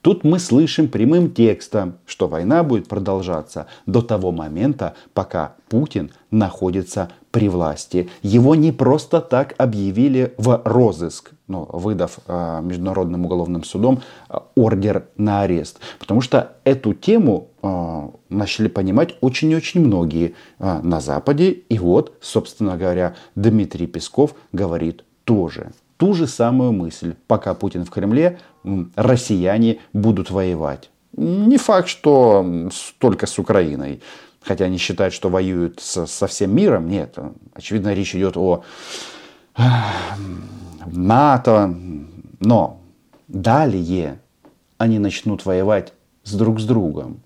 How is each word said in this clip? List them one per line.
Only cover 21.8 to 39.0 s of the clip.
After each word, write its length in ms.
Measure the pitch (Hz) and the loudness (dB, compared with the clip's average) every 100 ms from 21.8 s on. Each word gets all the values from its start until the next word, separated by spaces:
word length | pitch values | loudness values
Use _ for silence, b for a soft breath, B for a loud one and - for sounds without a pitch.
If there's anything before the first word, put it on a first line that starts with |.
| 87 98 156 _ | 4 2 2 _
собственно 560 | - 110 - - 104 87 | -4 -4 -4 -6 -4 -2
говоря, 380 | 92 90 87 87 B - | -2 -2 -2 -6 B 0
Дмитрий 500 | 104 110 98 78 85 | 2 2 0 -4 -6
Песков 480 | 82 - - 147 - b | -6 -6 0 0 0 b
говорит 520 | - 98 85 82 85 _ _ | -4 -4 -2 -4 -6 _ _
тоже. 460 | - 110 82 - - - _ _ | 0 0 0 -6 -16 -18 _ _
Ту 180 | 185 | 0
же 120 | 190 151 | 2 -2
самую 460 | - 120 127 127 | 0 2 2 2
мысль. 420 | 107 85 - 87 82 _ | 0 -4 -8 -10 -10 _
Пока 260 | 107 101 | -2 -2
Путин 300 | 90 101 90 | -4 -4 -6
в 60 | 87 | -8
Кремле, 500 | - 98 120 170 175 B B | -4 0 2 2 0 B B
м, 260 | - 98 87 - | -6 -6 -6 0
россияне 840 | 113 127 - 101 90 107 113 113 B | 2 2 2 0 0 2 2 0 B
будут 400 | 104 107 95 90 | -2 2 0 -2
воевать. 580 | 95 92 85 76 69 - _ _ - | -2 -2 -2 -4 -6 -14 _ _ -6
Не 420 | 160 185 214 262 | -2 2 4 4
факт, 280 | - 202 175 | 4 2 2
что, 520 | - 151 139 123 101 | -2 4 6 6 6
м, 280 | 90 85 85 | 2 -4 -6
с-, 200 | - - _ | -10 -16 _
только 280 | 123 92 - | 0 2 -4
с 120 | - | -6
Украиной. 640 | 92 101 85 69 67 69 B B B B | 0 2 2 -2 -8 -10 B B B B
Хотя 220 | - 92 | -6 -2
они 140 | 92 92 | -2 -2
считают, 360 | - 92 95 | -4 -2 -2
что 140 | 90 98 | -2 -2
воюют 500 | 92 92 90 85 - | 0 0 -2 -4 -6
со, 280 | - 92 82 | -10 -8 -8
со 200 | - 98 | -4 -6
всем 300 | - 98 113 | -2 0 2
миром. 320 | 202 110 82 | 4 2 0
Нет, 280 | 98 73 - 71 - - | -4 -6 -12 -16 -16 -20
очевидно, 400 | - - 107 98 | -20 -6 -4 -2
речь 220 | 98 95 92 | -4 -4 -2
идет 200 | 95 87 | -2 0
о, 280 | 92 87 B B B B | 0 0 B B B B